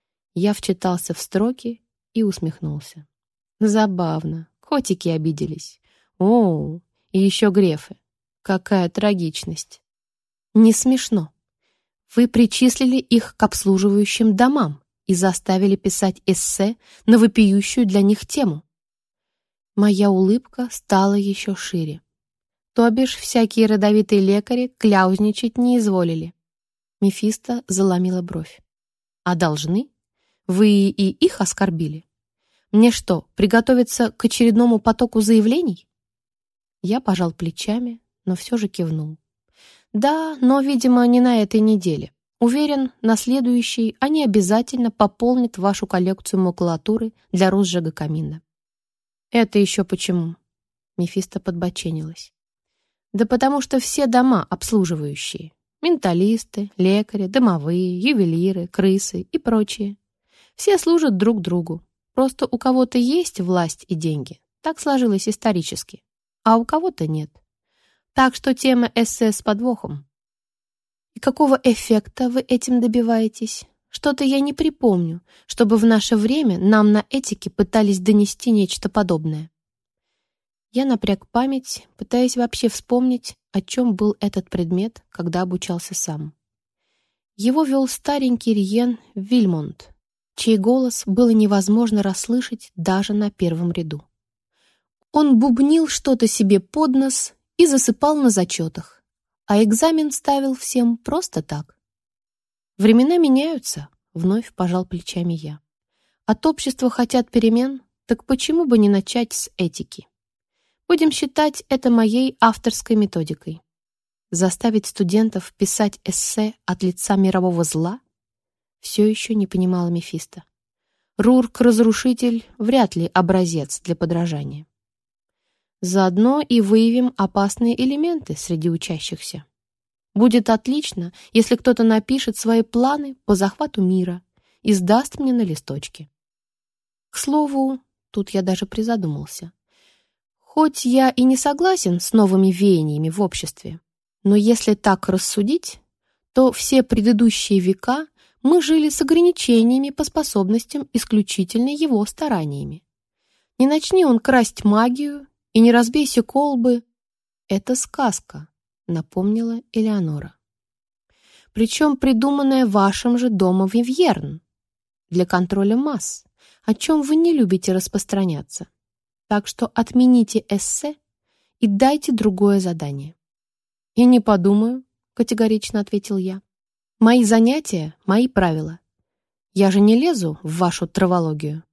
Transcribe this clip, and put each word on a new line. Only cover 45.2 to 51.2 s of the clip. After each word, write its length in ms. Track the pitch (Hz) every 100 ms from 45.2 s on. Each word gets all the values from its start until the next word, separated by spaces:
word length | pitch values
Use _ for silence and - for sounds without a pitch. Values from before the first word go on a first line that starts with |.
| 240 254 240 208
вашу 300 | 190 202 202
коллекцию 540 | 185 180 190 - 190
макулатуры 720 | 180 175 175 165 - 220 226 _ _
для 160 | 180 190
розжига 440 | 196 185 175 160
камина". 500 | - 151 156 151 156 _ _ _ _ _ _ _ _ _
"Это 300 | 233 220 208
еще 240 | 196 -
почему?" 500 | 185 190 - 180 165 170 _ _ _ _ _ -
Мефисто 420 | 175 196